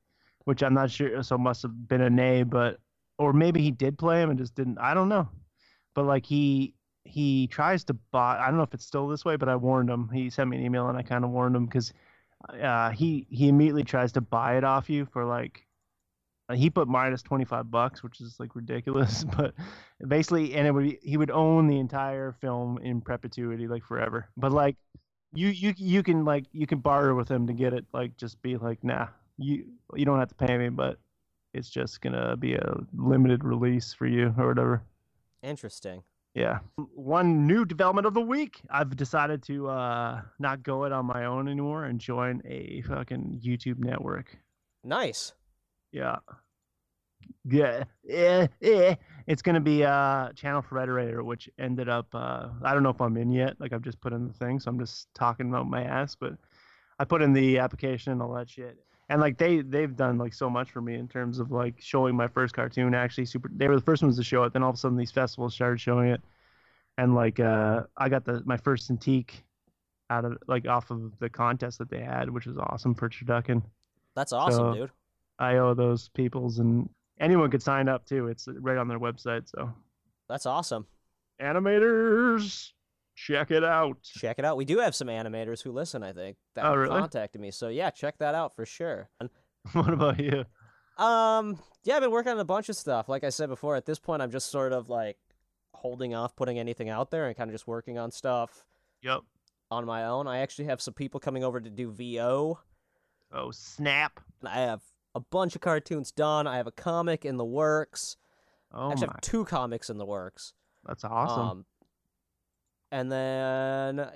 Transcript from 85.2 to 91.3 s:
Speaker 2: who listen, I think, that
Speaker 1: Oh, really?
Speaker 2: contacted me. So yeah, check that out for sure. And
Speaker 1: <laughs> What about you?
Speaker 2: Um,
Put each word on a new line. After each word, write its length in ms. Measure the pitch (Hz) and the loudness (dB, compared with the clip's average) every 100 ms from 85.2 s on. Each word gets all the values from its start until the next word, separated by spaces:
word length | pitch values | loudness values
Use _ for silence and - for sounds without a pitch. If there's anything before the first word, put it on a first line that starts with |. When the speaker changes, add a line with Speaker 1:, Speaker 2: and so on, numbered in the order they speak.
| 113 110 113 117 | -6 -6 -6 -8
Speaker 2:
who 80 | 135 | -8
listen, 320 | 123 165 127 | -8 -6 -8
I 80 | 98 | -10
think, 240 | 90 95 101 _ - | -10 -12 -14 _ -4
that 100 | 151 | 0
Speaker 1:
Oh, 100 | 139 | 2
really? 240 | 135 143 | 2 0
Speaker 2:
contacted 400 | 156 123 104 107 | -2 -4 -8 -10
me. 80 | 101 | -12
So 180 | - 117 | -10 -8
yeah, 200 | 127 180 | -4 -4
check 280 | - 143 - | -4 -8 -4
that 160 | 147 156 | -4 -2
out 200 | 156 - | -4 -8
for 100 | 113 | -12
sure. 440 | - 170 107 95 - | -8 -8 -8 -12 -14
And 100 | 123 _ _ | -14 _ _
Speaker 1:
<laughs> 220 | _ - | _ -4
What 200 | 165 170 | 0 2
about 260 | 165 147 135 | 2 2 0
you? 260 | 143 139 123 _ _ _ _ - | 0 -2 -4 _ _ _ _ 0
Speaker 2:
Um, 540 | 226 226 226 | 2 4 4